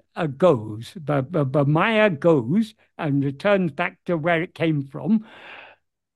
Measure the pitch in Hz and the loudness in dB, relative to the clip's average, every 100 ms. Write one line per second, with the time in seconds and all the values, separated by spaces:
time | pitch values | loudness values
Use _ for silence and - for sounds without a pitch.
0 | _ - 165 131 180 131 107 107 117 196 | _ -6 -6 2 4 4 0 -10 -14 -14
1 | 143 143 123 175 139 147 139 151 202 220 | -4 -4 -2 -2 0 0 2 2 2 2
2 | 214 143 175 156 113 190 220 - _ - | 2 2 2 2 2 0 -2 -6 _ -8
3 | 160 139 139 139 202 202 175 135 175 - | -2 0 -2 -2 0 0 0 -4 -8 -8
4 | - 170 156 170 170 - 165 151 139 - | -6 -4 0 -2 -2 -4 -2 -2 -4 -8
5 | - 220 220 - - - - - _ _ | 0 0 -2 -20 -20 -20 -20 -20 _ _
6 | _ | _